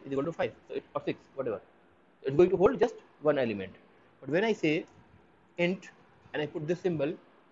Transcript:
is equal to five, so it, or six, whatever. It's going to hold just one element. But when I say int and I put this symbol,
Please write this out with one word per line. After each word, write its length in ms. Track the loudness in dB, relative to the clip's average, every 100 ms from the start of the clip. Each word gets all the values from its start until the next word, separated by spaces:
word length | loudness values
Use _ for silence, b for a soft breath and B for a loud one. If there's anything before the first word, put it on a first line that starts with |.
| -4
is 60 |
equal 120 | -2
to 80 | -2
five, 220 | -2 -4 -6 -10
so 60 | -10
it, 100 | -8 -6
or 60 |
six, 160 | -6 -6 -8 -6
whatever. 240 | -6 -6 -10 _ _ _ _ _
It's 160 | 0 4
going 140 | 6
to 40 | 6
hold 240 | 4 4
just 160 | -2 -2 -20 -2
one 160 | 0 2
element. 360 | 0 -2 -8 -14 -20 -20 -20 _
But 80 | -2
when 160 | 0 0
I 80 |
say 320 | 2 2 0 -2 -14 -20 -20 -20 -20 _ -2
int 320 | 0 -2 -10 -20 -20 -20 -10
and 80 | -6
I 40 | -6
put 220 | -4 -4
this 120 | -2
symbol, 340 | -2 -2 -2 -6 -14 -20 _